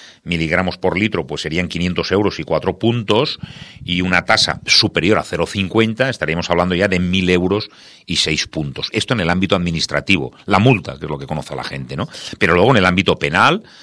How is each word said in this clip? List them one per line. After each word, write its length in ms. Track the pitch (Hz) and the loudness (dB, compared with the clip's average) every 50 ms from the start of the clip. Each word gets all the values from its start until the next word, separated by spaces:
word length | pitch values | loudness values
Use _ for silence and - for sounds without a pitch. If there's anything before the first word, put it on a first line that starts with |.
| - - - _ - | -20 -20 -20 _ -6
miligramos 520 | 82 87 82 80 78 85 90 92 90 - | -4 -2 -2 0 0 0 0 0 -2 -4
por 220 | - - 92 82 92 | -4 -4 -2 0 0
litro, 260 | 107 110 - 87 73 | -2 -2 -2 -4 -6
pues 180 | 67 76 - | -6 -8 -8
serían 260 | - 78 78 87 90 87 | -6 -4 -4 -4 -4 -4
quinientos 420 | - 82 87 90 85 87 82 - | -4 -2 -2 -2 -2 -2 -2 0
euros 300 | 92 101 107 95 - - | 0 0 2 0 -2 -4
y 20 | |
cuatro 380 | 76 - 82 76 - 92 90 - | -4 -2 -2 0 0 -2 -4 0
puntos, 580 | - 117 120 120 104 95 104 113 151 - - - - - - - - - - - - | 0 0 0 0 0 0 0 2 0 0 -4 -10 -14 -18 -18 -20 -20 -20 -20 -12 -6
y 160 | 87 87 87 | -4 -2 0
una 240 | 90 92 92 87 - | 0 2 2 2 2
tasa 360 | - 110 - - - 67 - - | 2 2 2 2 0 -2 -4 -2
superior 520 | - - - - - - 80 78 98 107 80 | 0 2 2 2 2 0 0 2 2 2 2
a 40 | |
cero 240 | - - 90 80 82 | 0 -2 -4 -4 -4
cincuenta 640 | - - 101 95 87 - 110 113 110 110 - 127 131 | -2 -2 -4 -4 0 2 2 2 2 0 -2 -2 -2
estaríamos 400 | - - - 76 82 85 - - | -2 -2 -2 -2 -2 -2 -2 0
hablando 240 | 85 85 90 90 90 | 0 2 2 2 2
ya 140 | 85 101 101 | 2 2 2
de 100 | 92 90 | 2 0
mil 320 | 90 90 92 95 90 90 | 0 0 0 2 2 4
euros 400 | 90 87 90 92 98 107 - - - - - - - - _ | 4 4 2 2 0 -2 -4 -8 -14 -20 -20 -20 -20 -16 _
y 100 | - 85 | -6 -4
seis 320 | - - 82 78 71 - - | -2 -2 -2 -2 -2 -4 -6
puntos. 400 | - 80 76 69 65 - - - | -6 -6 -6 -6 -6 -8 -8 -4
Esto 220 | - 110 - - 131 | -4 -4 -2 -2 -2
en 60 | 110 | 0
el 100 | 87 98 | 0 0
ámbito 240 | 90 92 95 - 101 | 0 0 2 2 2
administrativo, 800 | 92 87 87 82 78 - - - 71 - - 95 78 65 62 - - - | 0 0 -2 -2 -4 -4 -2 -2 -2 0 2 0 0 0 -4 -10 -12 -2
la 120 | - 101 98 | 0 2 4
multa, 400 | 107 131 123 92 - - 65 - | 6 4 4 2 0 -8 -10 -10
que 80 | 76 | -8
es 40 | 73 | -8
lo 60 | 76 | -8
que 120 | 67 69 - | -8 -8 -8
conoce 260 | 80 73 67 - 71 | -8 -8 -8 -8 -10
la 80 | 65 | -10
gente, 340 | - - 71 69 65 60 67 | -8 -8 -10 -10 -10 -8 -8
¿no? 120 | 73 - - - - - - - - | -8 -8 -8 -10 -14 -14 -14 -4 0
Pero 140 | 104 82 90 | 2 4 4
luego 180 | 87 98 127 | 6 6 6
en 60 | 131 104 | 6 6
el 80 | 92 | 4
ámbito 300 | 92 90 95 90 92 78 | 4 4 4 2 2 0
penal, 460 | - 73 73 80 95 113 139 170 220 - - - - | 0 0 0 4 4 4 4 4 0 -4 -10 -20 -20